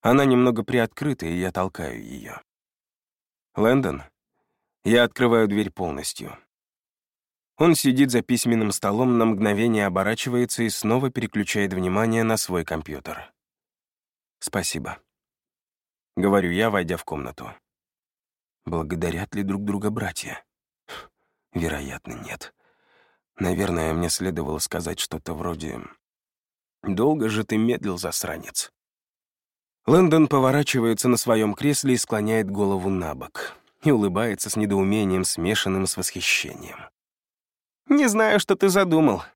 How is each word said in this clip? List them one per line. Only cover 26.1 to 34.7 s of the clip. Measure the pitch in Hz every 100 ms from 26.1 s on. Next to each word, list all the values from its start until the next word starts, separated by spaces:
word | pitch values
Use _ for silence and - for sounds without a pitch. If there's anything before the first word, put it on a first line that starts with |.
| _ _ _ _ _ _ _
«Долго | - 95 127 156 110
же | 107
ты | 107 107
медлил, | 113 123 104 87
засранец?» | 87 - 85 78 - - - _ _ _ _ _ _ _ _ _ _ _ -
Лэндон | 156 190 160 156
поворачивается | 139 131 139 143 131 117 110 127
на | 120
своем | - 113 107
кресле | 101 143 143 139
и | 123
склоняет | - 107 104 113 101
голову | 98 101 98 92
набок | 95 82 69 - - - - _ _
и | 156
улыбается | 127 101 90 113 98 -
с | 110
недоумением, | 107